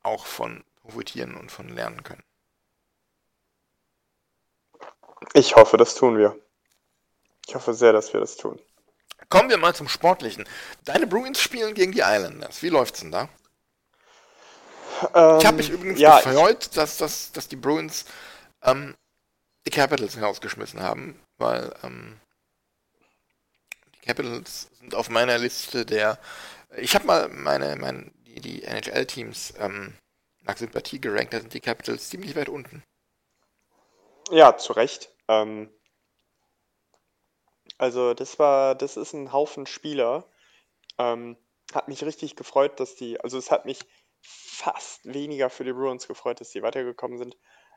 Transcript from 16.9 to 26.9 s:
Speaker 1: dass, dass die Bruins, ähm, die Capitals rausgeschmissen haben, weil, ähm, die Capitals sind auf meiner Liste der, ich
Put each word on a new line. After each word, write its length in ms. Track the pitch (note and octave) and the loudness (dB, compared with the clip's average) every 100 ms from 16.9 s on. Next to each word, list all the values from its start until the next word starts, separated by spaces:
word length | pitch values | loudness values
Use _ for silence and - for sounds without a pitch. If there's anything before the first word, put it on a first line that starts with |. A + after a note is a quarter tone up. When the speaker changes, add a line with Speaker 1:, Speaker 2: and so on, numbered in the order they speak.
| - | -4
Speaker 1:
dass, 340 | D#3 - - | -6 -6 -12
dass 140 | - - | -14 -14
die 80 | C3+ | -6
Bruins, 500 | C#3+ D#3+ D#3 - - - - - - _ | -2 -2 -4 -10 -14 -18 -20 -20 -20 _
ähm, 320 | B2+ C3+ C#3+ - _ _ _ _ _ _ D3+ | 0 0 -2 -18 _ _ _ _ _ _ -4
die 40 | |
Capitals 480 | - C#3 C#3+ G#2 A2+ | 0 0 0 -4 -4
rausgeschmissen 600 | G#2+ F#2+ G#2 A2 G#2+ G#2 | -6 -4 -10 -10 -12 -8
haben, 380 | F#2+ - C3+ - _ - | -6 -6 -10 -18 _ -6
weil, 380 | A#1 A#1+ B1 - | -4 -4 -8 -14
ähm, 360 | B1+ B1 - A2 _ _ _ _ _ _ _ _ _ _ _ _ _ _ - - _ _ | -16 -16 -20 -20 _ _ _ _ _ _ _ _ _ _ _ _ _ _ -20 -20 _ _
die 120 | - | -8
Capitals 600 | A#2 B2 A#2+ - - - _ | -8 -8 -10 -12 -16 -18 _
sind 160 | G2+ G#2 | -10 -8
auf 140 | A2+ | -2
meiner 280 | A2+ B2 A#2+ | 0 0 0
Liste 480 | A#2+ - - B2+ A2+ | -2 -8 -8 -6 -4
der, 340 | G#2+ G#2+ G#2+ - - - - _ - | -2 -2 -4 -10 -20 -20 -20 _ -8
ich 160 | - | -2